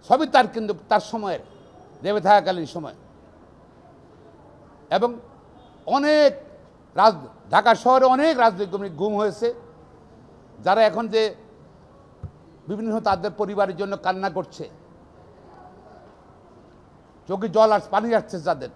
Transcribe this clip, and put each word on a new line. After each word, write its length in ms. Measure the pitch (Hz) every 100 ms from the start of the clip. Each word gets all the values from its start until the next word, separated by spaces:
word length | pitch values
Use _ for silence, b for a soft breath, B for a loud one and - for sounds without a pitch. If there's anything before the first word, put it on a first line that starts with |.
| -
সবই 200 | 254 311
তার, 200 | 277 240
কিন্তু 260 | 226 214 190 -
তার 100 | 214
সময়ের, 400 | - 226 202 160 - - - - - -
র্যাবে 180 | 185 208
থাকাকালীন 440 | 175 208 185 180 151
সময়। 300 | 175 147 - - - - - - - - - - - - - - - - - - - -
এবং 300 | 190 240 233 - - - - - - -
অনেক 460 | 262 294 302 285 277 - - - - - 170
রাজ-, 560 | 214 170 131 - -
ঢাকা 240 | 175 226 214
শহরে 300 | 247 262 262
অনেক 340 | 254 311 262
রাজনৈতিক 300 | 226 185 196
কর্মী 200 | 196 202
গুম 260 | 151 202 208
হয়েছে, 380 | 208 - 233 240 - - - - - - - - - -
যারা 220 | 180 208
এখন 260 | 214 185 226
যে 280 | 220 220 - - - - - - - - - - - - - -
বিভিন্ন 240 | 208 226
সময় 100 | 220
তাদের 300 | 208 190 196
পরিবারের 460 | 175 196 202 196 160
জন্য 200 | 196 196
কান্না 320 | 185 190 196
করছে, 400 | 185 165 - 151 - - - - - - - - - - - - - - - - - - - - - _ _ _ _ -
চোখে 220 | 190 220
জল 220 | 220 220
আস-, 180 | 208 -
পানি 260 | 196 233 226
আসছে 240 | 220 180
যাদের। 300 | 156 147 127